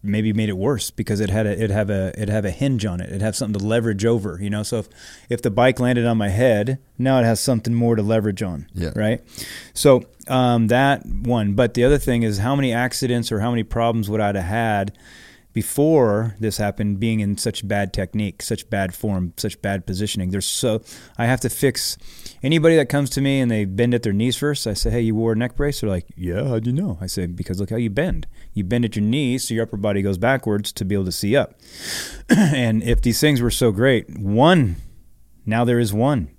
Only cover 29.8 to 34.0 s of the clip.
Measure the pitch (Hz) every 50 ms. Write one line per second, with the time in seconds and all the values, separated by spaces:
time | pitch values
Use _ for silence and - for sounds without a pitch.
29.8 | 98 107 101 101 95 98 98 87 101 123 135 135 - 117 104 104 101 - - -
30.8 | 104 92 104 101 95 92 87 - - 101 113 143 110 - - _ - - - -
31.8 | - - - - - - - - - - - 180 214 156 151 131 123 117 110 110
32.8 | 110 120 117 - - 123 113 - - 151 147 123 120 117 - - 131 117 101 95
33.8 | 120 135 131 110